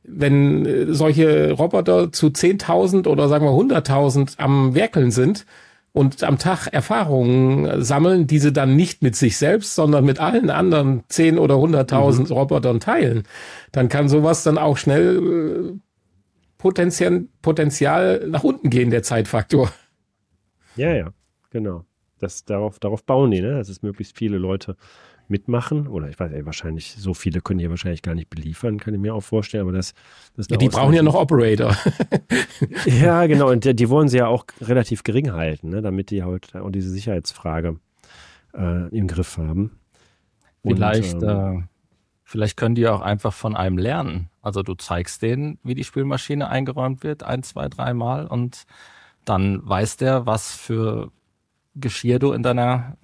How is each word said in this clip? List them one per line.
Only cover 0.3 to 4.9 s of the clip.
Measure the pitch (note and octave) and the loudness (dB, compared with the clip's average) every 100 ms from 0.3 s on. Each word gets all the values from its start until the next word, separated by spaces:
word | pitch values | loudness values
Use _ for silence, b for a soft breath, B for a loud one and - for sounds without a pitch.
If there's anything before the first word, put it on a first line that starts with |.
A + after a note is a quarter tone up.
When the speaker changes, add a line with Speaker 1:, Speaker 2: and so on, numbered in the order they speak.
| C#3 C#3+ D3+ D3 | 4 4 2 0
Speaker 1:
äh, | C3 D3 | 0 0
solche | D3+ D#3 D3+ D#3+ D3+ D3+ | 2 2 4 4 4 2
Roboter | C#3+ E3 F#3+ F3+ F3+ F3 | 2 0 0 2 2 2
zu | - D#3 | 2 0
zehntausend | C#3 F3+ G3 - F3 F#3 F#3+ F3+ | 2 2 0 2 2 4 2 2
oder | C#3+ D3 | 2 2
sagen | D3 | 4
wir | D3 | 4
hunderttausend | C3+ B3+ E3+ C3+ C#3 C#3+ C3 C#3 - | 4 4 2 2 2 2 2 0 0
am | C3+ C#3 C3 | 0 2 4
Werkeln | C3 A3 | 2 0